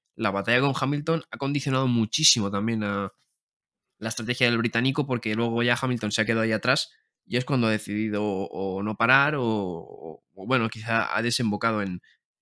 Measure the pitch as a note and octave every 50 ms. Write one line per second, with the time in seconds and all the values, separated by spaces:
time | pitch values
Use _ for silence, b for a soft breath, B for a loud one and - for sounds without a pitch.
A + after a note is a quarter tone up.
0 | _ _ _ - A2+ G#2 F#2+ G2 G2 A2+ A#2+ B2+ C3+ C#3+ B2+ - C#3 C3+ D3 D3
1 | D3 D#3+ E3 E3 - - - A#2 C#3 C#3 C#3+ D3 - C#3+ C3 C3 C3+ B2+ B2 A#2
2 | A2 G#2+ - - D#3 - - A#2+ G2+ G2 G2+ G2+ G#2 A2+ A#2 A2 G#2+ G2+ G2+ G2+
3 | G2 F#2 - _ _ _ _ _ _ _ _ _ _ _ _ _ _ _ _ _
4 | G#2+ A2+ - - A2+ A2 B2 - B2+ A#2+ A#2 A2+ A#2 A2 - A#2+ B2 C3+ C3+ -
5 | C#3+ C#3+ B2+ A2+ - A2 G#2+ A2+ A#2+ A#2 A#2 A#2 A#2+ A#2+ A#2+ - C3+ B2+ B2+ A2+
6 | - G#2+ - - A2 A2+ A2+ A2+ A2 A2+ A2 G#2+ - A#2+ C3+ - - b b b
7 | b b b _ _ _ - B2 B2+ - C#3+ B2+ A#2 A2+ G#2+ G#2 - - G#2 G#2+
8 | A2 A2 G#2 G#2 G#2+ G#2+ G2 F#2+ G2 - - F2+ G2 G2 F#2 F#2+ G2+ G#2+ G#2+ -
9 | A2+ A#2+ C3 C#3 C#3 D3+ D3+ C#3+ B2 A2+ A2 G#2+ G2 F2+ F2 E2+ - - - -
10 | D2+ E2 D#2+ - _ _ E2 G2 F#2+ A2 C3 B2 A2+ A2 - A2 A2 A#2 A2+ A2+
11 | G2 G1+ D2+ G#2+ A#2 A#2+ A2+ - A#2+ G#2+ G2+ G#2 - A#2 A2 G#2 G2+ F#2+ F2+ F2+
12 | b b b b _ _ _ _